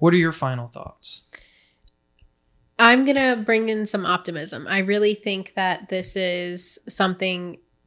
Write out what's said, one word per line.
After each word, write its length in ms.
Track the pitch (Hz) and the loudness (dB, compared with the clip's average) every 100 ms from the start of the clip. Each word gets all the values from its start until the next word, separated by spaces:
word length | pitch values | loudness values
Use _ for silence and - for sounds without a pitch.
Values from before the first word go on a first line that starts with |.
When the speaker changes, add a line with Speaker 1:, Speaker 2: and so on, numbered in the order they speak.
Speaker 1:
What 120 | 165 | 4
are 20 | 175 | 4
your 160 | 165 | 2
final 340 | 160 135 123 120 | 0 -4 -4 -8
thoughts? 560 | - - - - - - - - _ _ _ _ _ _ _ _ _ _ _ _ - | -12 -16 -16 -14 -14 -18 -20 -20 _ _ _ _ _ _ _ _ _ _ _ _ 4
Speaker 2:
I'm 260 | 233 247 | 6 6
gonna 320 | 269 277 262 240 | 4 4 2 2
bring 320 | 214 220 226 | 2 0 2
in 180 | 214 208 | -2 -2
some 180 | 202 | -2
optimism. 640 | 185 180 180 165 151 143 147 | 0 -2 -2 -8 -8 -8 -4
I 120 | 196 | -2
really 360 | 190 208 208 | 0 2 2
think 400 | 208 208 190 185 | 0 -4 -6 -6
that 340 | - 185 175 - | -2 -2 -2 -4
this 260 | 185 180 196 | -6 -4 -4
is 640 | 185 175 175 180 - - - | -2 -2 -6 -8 -10 -12 -8
something 680 | - 190 185 190 180 175 170 _ _ | -2 0 0 -4 -4 -8 -14 _ _